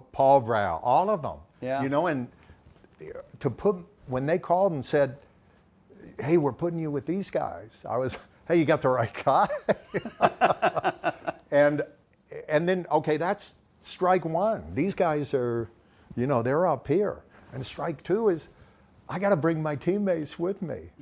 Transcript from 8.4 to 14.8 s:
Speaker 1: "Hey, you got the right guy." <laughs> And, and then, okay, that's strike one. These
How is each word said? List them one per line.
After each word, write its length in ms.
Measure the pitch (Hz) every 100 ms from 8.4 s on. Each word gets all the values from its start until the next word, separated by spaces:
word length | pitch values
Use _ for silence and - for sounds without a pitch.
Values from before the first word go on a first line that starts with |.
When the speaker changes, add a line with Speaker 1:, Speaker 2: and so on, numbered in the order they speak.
| -
Speaker 1:
"Hey, 100 | 175
you 60 | 147
got 160 | 151
the 60 | 131
right 220 | 127 113 -
guy." 240 | - 143 202 571 - - - 190 220 -
<laughs> 760 | - - 240 180 214 165 185 - 170 - - - -
And, 320 | 143 147 147 147 - _ _ - 151 -
and 180 | 151 175
then, 180 | 185 170
okay, 260 | 156 156 151
that's 360 | 165 202 - - _ _
strike 420 | - - 180 185 160
one. 380 | 160 208 202 78
These 200 | 95